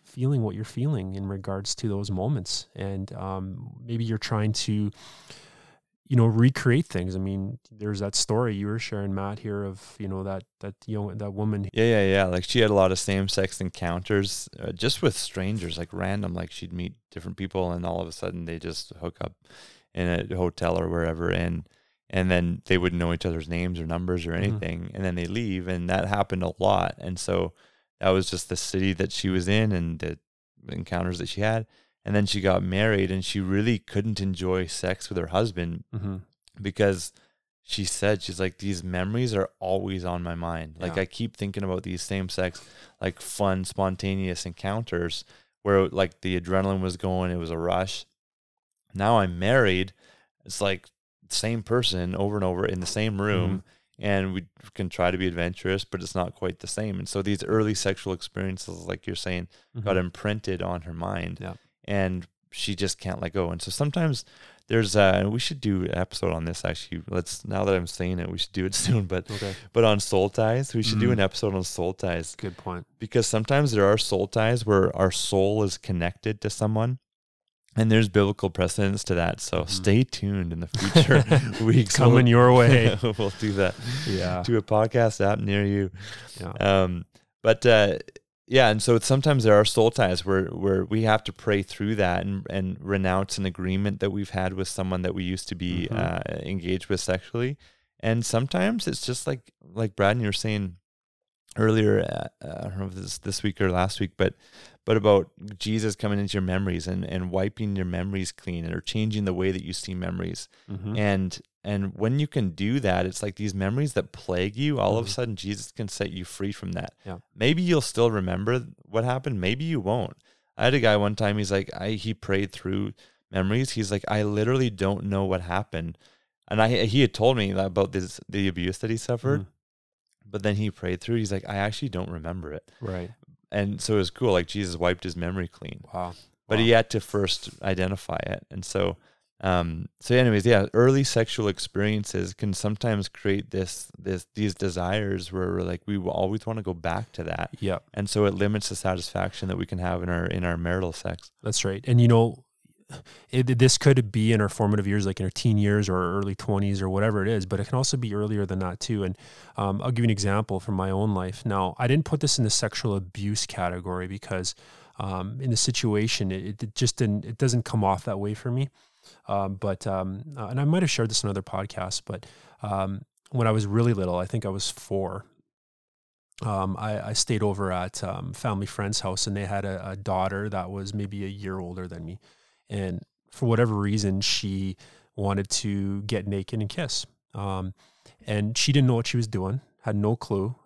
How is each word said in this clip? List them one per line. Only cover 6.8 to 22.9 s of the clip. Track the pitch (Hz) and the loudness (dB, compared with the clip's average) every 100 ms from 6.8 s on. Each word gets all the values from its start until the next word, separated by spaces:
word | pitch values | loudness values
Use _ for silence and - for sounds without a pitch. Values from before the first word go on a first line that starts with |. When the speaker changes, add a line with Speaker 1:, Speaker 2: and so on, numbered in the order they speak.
| - | 2
Speaker 1:
things. | 90 92 92 | -4 -4 -4
I | |
mean, | 95 98 98 120 _ | -4 -4 -6 -10 _
there's | 107 104 98 | -10 -6 -4
that | 101 | -2
story | - - 110 120 | -2 0 0 0
you | 101 101 | -2 -4
were | 113 | -4
sharing, | - 104 101 | -6 -4 -4
Matt, | 98 98 104 | -4 -4 -6
here | 110 101 | -8 -6
of, | 98 98 - - | -6 -10 -16 -12
you | 101 | -8
know, | 95 | -6
that, | 98 95 - _ | -6 -8 -10 _
that, | 101 - - | -14 -12 -8
you | 107 | -6
know, | 101 | -6
that | 101 104 | -6 -8
woman. | 98 107 104 95 | -4 -2 -2 -2
Speaker 2:
Yeah, | - | 2
yeah, | 117 110 95 | 4 6 6
yeah. | 98 95 | 6 4
Like, | 90 | 0
she | - 117 | 0 4
had | 107 | 6
a | |
lot | 101 95 | 6 6
of | 92 | 4
same-sex | - 98 95 - 95 - | 0 0 0 0 -2 -4
encounters, | 92 - 85 87 95 104 98 - - - | -8 -4 -4 -4 0 0 0 -4 -10 -10
uh, | 113 | -10
just | 87 120 - | -4 -2 2
with | 156 - | 0 0
strangers, | - 92 95 110 85 82 | -6 -4 -4 -4 -6 -8
like, | 87 | -8
random. | 92 95 101 95 | -6 -4 -2 -4
Like, | 87 82 | -6 -8
she'd | - 87 | -10 -12
meet | 87 92 - _ | -8 -8 -10 _
different | - 87 - | -14 -12 -8
people, | 95 95 90 | -4 -2 -2
and | 87 | -2
all | 87 87 | -4 -4
of | 85 | -6
a | |
sudden | - 92 90 | -8 -8 -6
they | 82 82 | -8 -8
just | 87 80 - - | -8 -10 -12 -10
hook | 85 - | -10 -8
up | - - _ - - - _ | -12 -12 _ -20 -20 -20 _
in | 90 87 87 - | -4 -2 -2 -2
a | 90 | -2
hotel | 90 - 85 85 | -2 0 -2 0
or | 85 | 0
wherever, | 85 82 82 87 | 0 -2 -2 -2
and, | 90 87 85 82 _ _ _ _ | 0 -2 -4 -8 _ _ _ _
and | 95 92 | -2 2
then | 90 87 87 - | 4 2 -2 2
they | 92 | 2
wouldn't | 90 | 2